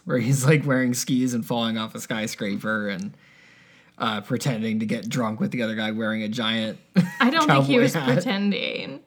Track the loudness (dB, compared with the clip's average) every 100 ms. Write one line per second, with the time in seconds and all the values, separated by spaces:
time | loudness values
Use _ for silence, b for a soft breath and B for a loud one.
0 | -2 0 2 4 6 4 4 2 2 -2
1 | 0 0 0 -2 -2 -2 -2 -2 -6 -8
2 | -6 -4 -4 -4 -4 -4 -2 -2 -2 -6
3 | -8 b b b b b b b b _
4 | -4 -4 -4 -2 -2 -2 -2 -2 -2 -4
5 | -4 -2 -2 -2 -4 -2 -4 -2 -4 -2
6 | -2 -2 -4 -2 -2 -2 -4 -6 _ 2
7 | 2 2 2 4 4 4 6 4 4 2
8 | 2 2 2 0 0 0 -4 -6 -8 -12